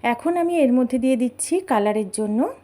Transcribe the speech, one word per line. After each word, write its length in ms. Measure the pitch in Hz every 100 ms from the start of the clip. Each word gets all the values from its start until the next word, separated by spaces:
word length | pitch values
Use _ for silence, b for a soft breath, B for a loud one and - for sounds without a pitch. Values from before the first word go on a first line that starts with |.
| 240
এখন 200 | 233 330 349
আমি 120 | 339 349
এর 80 | 269 247
মধ্যে 180 | 247 262
দিয়ে 120 | 254 262
দিচ্ছি 320 | 247 247 - 349 381
কালারের 380 | 226 208 214 202 208
জন্য 220 | 214 214 339 539